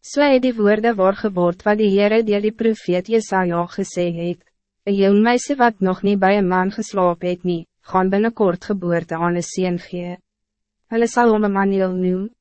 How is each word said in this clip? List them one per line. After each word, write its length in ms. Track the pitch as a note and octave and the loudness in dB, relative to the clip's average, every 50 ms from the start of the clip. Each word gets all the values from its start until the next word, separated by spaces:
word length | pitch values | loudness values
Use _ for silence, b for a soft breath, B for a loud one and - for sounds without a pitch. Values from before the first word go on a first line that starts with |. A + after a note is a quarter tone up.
So 200 | _ - - C#4 | _ -4 0 0
het 200 | D4 C#4+ C4+ B3+ | 4 4 4 4
die 140 | B3+ B3+ A#3 | 2 0 0
woorde 380 | A3+ G#3 G3+ G#3+ G#3+ A3 A#3 A3+ | 2 2 2 2 4 2 0 2
waar 200 | G3+ F#3 F#3+ G3 | 2 2 2 2
geword 480 | - - G#3+ F#3+ F3+ F3 F3 F3 F#3 - | 0 -4 -4 -2 0 0 0 -2 -2 -2
wat 140 | G#3+ G#3 | -2 0
die 120 | G#3+ A3 G3+ | 2 2 2
Here 340 | F#3+ G3+ G#3 G#3 A3 A#3 A3+ | 2 2 2 2 2 0 0
deur 180 | G#3+ G3+ G3+ | 0 -2 0
die 100 | G#3 G#3+ | 0 -2
profeet 560 | A3 - A3+ A3+ A3 - - - F3 F3+ F3+ | -4 0 -2 -2 -2 -2 -2 -2 -2 -2 -2
Jesaja 580 | - A3+ A3+ A3 - F#3+ F#3+ F#3 F3 E3+ E3+ F3 | 0 -2 -2 0 0 -2 0 0 0 -2 -2 -4
gesê 440 | F3 - - G3 - - F3+ F3 F3 | -4 -6 -8 -8 -6 -4 -4 -4 -4
het, 320 | E3+ E3 E3+ F3 F3 _ _ _ _ _ _ _ _ _ _ | -4 -4 -6 -6 -6 _ _ _ _ _ _ _ _ _ _
"'n 80 | G3+ G3+ | -2 0
Jong 280 | G3 G3 G3 G3+ G#3 A3 | 2 4 4 4 4 4
meisie 320 | A#3 A#3+ B3 - - C#4+ | 4 2 0 0 -4 0
wat 240 | C4+ A#3+ A#3+ A3 _ | 2 2 0 2 _
nog 240 | F#3+ F#3 F#3 - - | -2 -2 -2 0 0
nie 140 | G3+ G#3 | 0 0
by 160 | G3 F#3+ F#3+ G3+ | 2 2 2 2
'n 120 | G#3 G3 | 2 2
man 240 | F3+ F#3 F#3 F#3 G3 | 0 0 0 0 -2
geslaap 500 | G#3 - G#3+ - - G3 F3+ F3 F3 E3+ | -4 -6 -10 -6 -2 0 0 0 0 _
het 240 | F3+ F3+ F3+ F3 - | -4 -6 -6 -4 -4
nie, 220 | F3+ F3 E3 E3 _ _ _ | -4 -4 -4 -6 _ _ _
gaan 280 | _ - - F#3+ F#3 F#3+ | _ -4 -2 0 0 2
binnekort 560 | F#3+ G3+ G#3+ A#3 A#3 - G#3+ F#3 E3+ F3 - | 0 0 0 0 0 0 0 0 0 -2 -6
geboorte 500 | - G#3 G3 F3+ F3 E3+ E3+ E3+ E3+ E3+ | -8 -6 -4 -2 -2 -2 -2 -2 -4 -6
aan 220 | E3 E3+ F3 F3 | -2 -2 0 0
'n 40 | F3 | -2
seun 380 | E3+ - - F#3+ F#3 F3+ F3 F3 | -4 -6 -6 -4 -2 -2 -4 -6
gee. 380 | - - - F3 F3 F3 F3+ - _ _ _ _ _ _ _ _ _ _ _ _ _ _ | -8 -10 -12 -10 -10 -10 -12 -14 _ _ _ _ _ _ _ _ _ _ _ _ _ _
Hulle 180 | A3+ A3+ A#3 | -2 0 0
sal 220 | A3+ - B3 A#3+ A#3 | 0 2 2 4 4
hom 160 | G#3+ G#3+ G#3+ | 4 2 2
Immanuel 480 | G3+ G3 G3 G3 G3 G3 F#3+ F#3+ F#3 F#3 | 0 0 0 0 2 2 0 0 0 -2
noem." 360 | F#3 F3+ F#3 F#3 F#3 G3 A3+ _ _ | -2 0 0 -2 -2 -4 -8 _ _